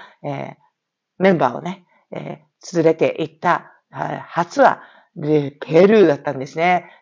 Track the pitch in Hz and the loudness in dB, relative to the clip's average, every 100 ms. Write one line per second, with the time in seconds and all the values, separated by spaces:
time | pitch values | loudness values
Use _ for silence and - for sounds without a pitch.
0 | - _ 151 139 135 - _ _ _ _ | -18 _ -12 -10 -12 -16 _ _ _ _
1 | _ _ 190 175 135 120 170 190 _ _ | _ _ 0 0 0 -4 -12 -14 _ _
2 | _ - - - _ _ - 170 160 160 | _ -14 -14 -16 _ _ -8 0 0 2
3 | 139 - 151 _ - 160 - _ _ 135 | -2 -2 -10 _ -4 -4 -4 _ _ -10
4 | 156 147 - - 175 - 240 - - _ | -8 -10 -8 -8 -6 2 2 2 -10 _
5 | _ - 147 151 139 - - 156 196 220 | _ -10 0 0 0 -10 0 4 6 6
6 | 175 143 143 135 135 156 170 180 - - | 4 2 -4 -8 -10 -4 0 0 -4 -20